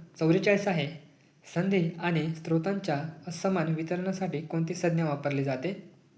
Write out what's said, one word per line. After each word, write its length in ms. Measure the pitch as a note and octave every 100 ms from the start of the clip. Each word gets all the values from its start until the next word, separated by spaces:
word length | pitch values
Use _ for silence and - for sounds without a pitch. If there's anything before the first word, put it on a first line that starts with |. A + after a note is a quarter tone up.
| - -
चौवेचाळीस 480 | D#3+ F#3 G#3 G3 G3+
आहे, 300 | E3+ C#3+ - - _ _ _ - E3
संधी 340 | F#3+ G3 D#3+ -
आणि 360 | F3 D#3+ D#3+ D#3+
स्रोतांच्या 680 | F3 E3 F3+ G3+ F3 C#3+ D#3+ - -
असमान 400 | - G3 F#3 D#3+
वितरणासाठी 720 | D#3+ D#3+ F3+ F#3+ F#3 F#3 D3
कोणती 320 | D#3+ E3 E3
संज्ञा 320 | F3 E3+ E3 D#3+
वापरली 380 | C#3 C#3+ C#3
जाते? 480 | C3+ C3 E3 G3+ - - _